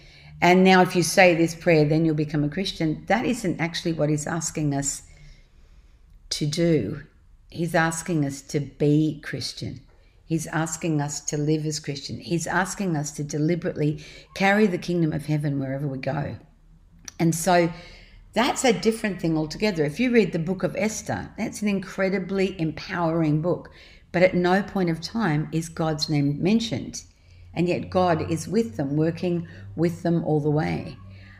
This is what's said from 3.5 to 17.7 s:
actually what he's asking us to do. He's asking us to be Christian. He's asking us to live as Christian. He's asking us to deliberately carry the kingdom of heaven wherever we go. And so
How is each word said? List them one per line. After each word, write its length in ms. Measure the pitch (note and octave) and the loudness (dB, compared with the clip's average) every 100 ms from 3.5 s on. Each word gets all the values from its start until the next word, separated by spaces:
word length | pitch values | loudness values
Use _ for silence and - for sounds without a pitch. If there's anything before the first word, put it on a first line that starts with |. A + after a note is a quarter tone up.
| - | -2
actually 360 | E3 E3 F3 | -4 -4 -4
what 160 | D#3+ D3 | 0 0
he's 160 | D3+ D3+ | 0 -2
asking 480 | E3 - - D3+ | -4 -4 -4 -2
us 280 | C#3 C#3 - - - - - - - - - - - - - - | -2 -4 -6 -12 -20 -20 -20 -20 -20 -20 -20 -20 -20 -20 -20 -12
to 180 | - D3+ | -6 -4
do. 560 | D3+ E3+ D#3 G2 D#3 - _ _ - - | 0 2 4 2 -6 -12 _ _ -20 -14
He's 260 | - E3+ | -8 -2
asking 520 | F3 E3 E3 - D#3+ C#3 | 2 0 0 -2 0 0
us 160 | - | -4
to 180 | - D3+ | -6 -4
be 600 | C#3+ - D3 D3 D#3 D3+ | -4 0 4 4 4 -2
Christian. 580 | - C3 - - - - - _ - _ - | -8 -8 -8 -10 -10 -12 -16 _ -20 _ -6
He's 200 | D#3+ E3 | -4 -4
asking 540 | D3+ E3 - F3 D3+ | -4 -4 -4 -2 0
us 200 | D3 D3 | -2 -6
to 160 | - D3 | -6 -4
live 260 | D3 D#3 | 0 0
as 160 | D#3 D3+ | -2 -6
Christian. 400 | - C#3 - - | -6 -8 -8 -10
He's 260 | - E3+ D#3+ | -4 -2 0
asking 500 | F3 F#3 - F#3+ D#3 | -2 -2 -2 -2 -2
us 140 | D3 | -4
to 120 | - | -6
deliberately 800 | D3 D3+ D#3 E3+ F#3 - D3+ D3+ - - - | -6 -2 0 0 -2 -2 -2 -2 -8 -20 -14
carry 320 | - G3 G3+ G#3+ | 0 2 4 4
the 120 | F3 | 2
kingdom 340 | - F3 D#3+ | -2 0 0
of 140 | D#3 D3+ | 0 -2
heaven 320 | D3+ D3+ C#3 | -2 0 -2
wherever 300 | C3+ C3+ D3 | -4 -4 -4
we 100 | C3 | -6
go. 380 | C3+ D3 C3+ A2+ - _ _ - _ - - - | -4 -4 -4 -8 -16 _ _ -20 _ -20 -12 0
And 160 | E3 | 0
so 360 | D#3+ - F3 E3+ | 2 4 4 4